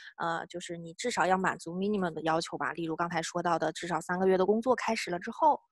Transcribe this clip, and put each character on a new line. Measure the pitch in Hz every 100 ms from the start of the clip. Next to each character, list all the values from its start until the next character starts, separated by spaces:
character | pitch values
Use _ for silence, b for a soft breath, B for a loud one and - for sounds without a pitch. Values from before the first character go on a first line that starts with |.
| B -
呃， | 165 165 170
就 | 175
是 | - 170
你 | 165
至 | 165 240
少 | 208 175
要 | 185
满 | 175 160
足 | 165 180
minimum | 196 208 180
的 | 156
要 | 160 160
求 | - 160
吧， | 135
例 | 151
如 | 160
刚 | 160 175
才 | 170
说 | 165 175
到 | 175 165
的， | 160
至 | - 170
少 | 160
三 | - 180
个 | 190
月 | 185
的 | 185
工 | 220
作 | 254 233
开 | -
始 | 226 -
了 | 175
之 | 226
后， | - 311 277 _